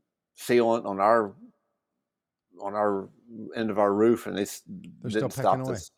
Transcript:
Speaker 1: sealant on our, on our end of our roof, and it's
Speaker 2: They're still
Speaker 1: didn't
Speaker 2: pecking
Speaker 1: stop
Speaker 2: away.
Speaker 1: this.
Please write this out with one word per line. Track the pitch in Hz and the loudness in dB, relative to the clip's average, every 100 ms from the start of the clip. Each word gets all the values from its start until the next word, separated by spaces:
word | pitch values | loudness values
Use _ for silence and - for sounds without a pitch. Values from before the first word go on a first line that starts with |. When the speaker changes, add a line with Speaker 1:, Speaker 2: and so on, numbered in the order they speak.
| _ _ _ _ | _ _ _ _
Speaker 1:
sealant | - 120 117 117 104 | 0 2 4 0 -2
on | 95 | 0
our, | 101 117 104 98 247 _ _ _ _ _ _ _ _ _ _ 87 | 4 4 2 -8 -20 _ _ _ _ _ _ _ _ _ _ -12
on | 98 104 | -8 -2
our | 104 98 98 _ _ 113 113 - | 0 0 -6 _ _ -16 -12 -6
end | 110 | -4
of | 101 | 2
our | 101 | 2
roof, | 101 113 113 107 | 4 4 4 0
and | 95 | -6
it's | 101 - - 98 - - | -6 -8 -16 -18 -18 -14
Speaker 2:
They're | 127 | -6
still | 107 | -4
Speaker 1:
didn't | 107 113 | -4 -2
Speaker 2:
pecking | |
Speaker 1:
stop | 104 95 | 0 2
Speaker 2:
away. | 131 | 0
Speaker 1:
this. | 113 87 | -8 -10